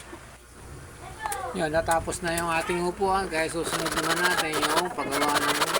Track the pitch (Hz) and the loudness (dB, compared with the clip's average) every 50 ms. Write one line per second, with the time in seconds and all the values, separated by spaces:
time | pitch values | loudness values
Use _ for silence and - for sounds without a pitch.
0 | - - - - - - - - - - - - - - - - - - - - | -16 -16 -16 -16 -16 -18 -20 -20 -20 -20 -20 -18 -16 -16 -14 -14 -14 -16 -16 -14
1 | - - - - - - - - - - - 185 165 151 151 165 160 170 165 165 | -14 -14 -10 -6 -6 -4 -4 -4 -4 -4 -2 -2 0 2 2 2 2 4 2 2
2 | - 170 143 - 180 170 165 170 170 170 160 165 165 185 175 175 175 175 175 - | 2 0 -4 -4 -2 -2 -2 0 0 0 0 0 0 0 0 0 2 0 0 2
3 | 196 190 190 196 190 175 160 160 160 160 165 170 147 - - 160 160 160 - 160 | 2 4 4 2 2 0 0 0 0 0 0 -2 -2 0 0 0 0 0 0 0
4 | 160 165 165 170 175 - 175 - 165 156 156 147 147 147 156 165 175 175 - 151 | 2 2 2 4 4 4 4 2 2 0 0 0 2 2 2 2 2 0 0 -2
5 | 135 135 139 143 147 147 143 147 147 139 135 147 147 - - - | -2 0 0 2 2 4 2 2 2 2 2 2 2 0 0 0